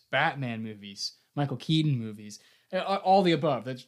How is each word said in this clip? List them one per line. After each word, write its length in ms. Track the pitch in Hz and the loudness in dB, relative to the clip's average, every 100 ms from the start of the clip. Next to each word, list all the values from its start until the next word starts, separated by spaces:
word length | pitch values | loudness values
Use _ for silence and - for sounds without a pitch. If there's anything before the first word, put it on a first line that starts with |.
| - | -4
Batman 520 | 131 156 139 127 113 | 0 0 0 -6 -6
movies, 500 | 113 104 101 98 - - _ 143 | -8 -10 -14 -10 -10 -12 _ -4
Michael 220 | 139 139 | -4 -4
Keaton 400 | - 160 156 127 | 0 2 2 0
movies, 420 | 113 104 104 104 _ _ - | -4 -10 -16 -18 _ _ -8
uh, 40 | 185 | -6
a-, 180 | 170 196 | -2 -2
all 260 | 185 196 | 6 6
the 80 | 180 | 6
above. 320 | 160 156 123 117 | 4 2 0 -4
That, 180 | 127 | -10